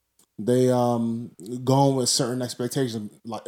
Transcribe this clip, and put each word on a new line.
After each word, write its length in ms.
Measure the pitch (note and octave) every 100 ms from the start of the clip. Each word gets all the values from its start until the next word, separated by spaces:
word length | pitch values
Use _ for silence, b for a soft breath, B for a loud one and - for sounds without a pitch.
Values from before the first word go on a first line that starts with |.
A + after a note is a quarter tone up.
| _ _ _ -
they, 300 | G#2 B2 B2+
um, 640 | B2 B2 A#2+ A#2 A#2 A#2+ - A2 C3+
go 260 | B2+ C3+ C#3
in 60 | C3+
with 140 | B2
certain 320 | - B2 B2+
expectations, 680 | B2 - B2 C#3+ C3 A2 G#2 - A2+
like, 160 | A2